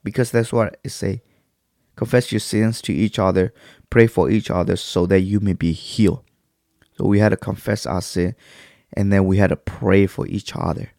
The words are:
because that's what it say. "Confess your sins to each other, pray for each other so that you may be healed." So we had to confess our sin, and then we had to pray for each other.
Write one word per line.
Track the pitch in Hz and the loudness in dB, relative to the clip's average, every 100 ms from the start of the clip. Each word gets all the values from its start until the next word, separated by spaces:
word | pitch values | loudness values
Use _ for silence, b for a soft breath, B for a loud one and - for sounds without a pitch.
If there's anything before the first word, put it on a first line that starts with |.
because | 101 113 120 | -6 -4 0
that's | 117 113 | 0 0
what | 117 107 - | -2 -2 -4
it | 139 | -14
say. | - 98 107 _ _ _ _ _ _ _ - | -8 -6 -6 _ _ _ _ _ _ _ -8
"Confess | 117 123 - | 0 0 0
your | 110 | -4
sins | - 107 110 113 | -2 0 0 -2
to | - | -4
each | 73 104 - | 0 0 2
other, | 95 92 92 b b b b | 2 2 0 b b b b
pray | 120 113 | 4 4
for | - 78 | 4 2
each | 107 - | 0 0
other | 87 87 90 | -2 0 -2
so | - 90 90 | -2 -2 2
that | 95 | 2
you | 95 104 | 2 0
may | 101 | 0
be | 90 82 | 0 -2
healed." | 82 - - 101 82 _ _ _ _ _ _ _ - | -4 -6 2 2 2 _ _ _ _ _ _ _ -4
So | 101 | 0
we | 101 | 4
had | 107 | 2
to | 101 | 0
confess | - 101 - 104 - | -6 -8 -4 -4 -4
our | 90 | -6
sin, | - 90 90 - B B B B B | -4 -2 -2 -4 B B B B B
and | - 101 | -4 2
then | 98 | 2
we | 95 95 | 4 4
had | 95 | 2
to | - | 0
pray | - - 98 98 98 | -6 -4 2 4 2
for | - - | -2 -6
each | 101 - | -8 -8
other. | - 85 78 - | -6 -6 -6 -10